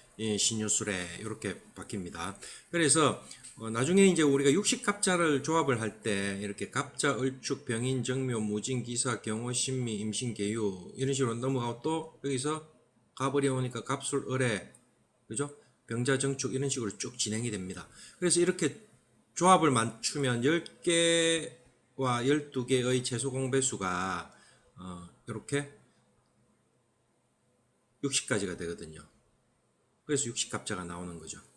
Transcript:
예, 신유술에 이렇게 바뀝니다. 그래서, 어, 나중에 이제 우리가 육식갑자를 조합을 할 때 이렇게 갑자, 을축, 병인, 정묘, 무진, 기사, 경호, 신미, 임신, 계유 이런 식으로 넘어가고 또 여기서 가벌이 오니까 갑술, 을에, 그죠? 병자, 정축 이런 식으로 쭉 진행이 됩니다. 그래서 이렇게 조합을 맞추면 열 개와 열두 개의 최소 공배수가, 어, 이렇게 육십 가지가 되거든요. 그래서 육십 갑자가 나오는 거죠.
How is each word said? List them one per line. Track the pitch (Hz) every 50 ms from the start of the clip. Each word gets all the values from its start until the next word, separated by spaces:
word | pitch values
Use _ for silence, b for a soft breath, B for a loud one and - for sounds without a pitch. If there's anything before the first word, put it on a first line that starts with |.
| B B _ -
예, | 110 110 104 95
신유술에 | - - 113 107 107 104 - - 110 107 95 90 87 85 85 90
이렇게 | 104 107 107 - - 98 85 - - - -
바뀝니다. | 95 87 - 113 101 90 85 76 85 85 95 101 B B B B B B B
그래서, | 175 170 165 139 - 160 151 123 - - B B B B B B - -
어, | 113 110
나중에 | 113 117 131 160 185 196 196
이제 | 190 170 160
우리가 | 151 143 139 139 139 143
육식갑자를 | 139 196 202 - 247 - - 208 202 - - 196 185 170 170 156 143 131
조합을 | 127 151 160 165 147 139 123 110
할 | 113 107 - -
때 | - 113 101 98 98 101 98 98
이렇게 | 104 101 101 - 104 -
갑자, | - 127 143 131 - - - 143 127 107
을축, | 131 135 131 - - - 135 131 -
병인, | - 117 113 123 131 131 127 110
정묘, | 127 127 135 131 127 120 110
무진, | 107 104 104 107 101 131 131 123
기사, | 117 123 123 117 - 127 117 -
경호, | - 110 110 110 120 123
신미, | 123 - - 131 131 131 123 117 107
임신, | 101 107 107 101 - 127 120 101
계유 | 104 101 104 110 117 107 101 92 90 87 - -
이런 | - 131 135 135
식으로 | 131 135 117 113
넘어가고 | 117 127 135 135 123 120 120 113 -
또 | - 156 160 160 160 - - - -
여기서 | 139 135 123 135 151 156 156 156 - _ _ _ _ _ _ _ _ _
가벌이 | - 131 135 131 143 139 135
오니까 | 131 127 127 123 123 117 -
갑술, | - 135 139 - - 143 135 - 110
을에, | 131 127 131 120 107 92 - - - - _ _ _ _ _ _ _ _ _
그죠? | - 113 123 143 143 B B B B B B _
병자, | - 117 120 123 135 135 131
정축 | 135 139 135 135 - 117 123
이런 | 131 143 139
식으로 | 131 131 117 101 98 -
쭉 | - 120 - -
진행이 | - 107 107 110 120 117
됩니다. | 104 95 92 92 92 90 85 B B B B B B B
그래서 | 185 170 165 175
이렇게 | 175 175 175 - 170 135 - - - - _ _ _ _ _ _ _ _ _
조합을 | - 170 185 190 165 160 147
맞추면 | 127 113 113 117 - - - - - 147 139 127 120 117 120
열 | 127 - 165 - - - -
개와 | - 175 170 170 170 165 165 170 165 165 165 160 151 - - - - - _ _ _ _ _ - 135 127 120 120 120
열두 | 135 147 151 143 - - 131 120
개의 | 123 131 127 120 127 127 127 123
최소 | - 123 110 131 135
공배수가, | 123 135 135 127 131 135 123 - 110 95 95 92 90 90 92 95 90 85 85 - b b b b b b b b _
어, | - 92 92 87 87 87 87 - _ _ -
이렇게 | 110 110 - - 143 143 143 135 - - b b b b b _ _ _ _ _ _ _ _ _ _ _ _ _ _ _ _ _ _ _ _ _ _ _ _ _ _ _ _ _ _ _ _ _ _ _ _ _ _ _
육십 | - 135 131 - - -
가지가 | 123 101 101 90 85
되거든요. | 82 87 85 85 - - 78 78 - - - _ _ _ _ _ _ _ _ _ _ _ _ _ _ _ _ _ _ _
그래서 | - 151 135 -
육십 | 117 117 - - -
갑자가 | - 104 - - 104 90 90
나오는 | 87 87 90 90 87 85 82
거죠. | 80 78 - - - _ _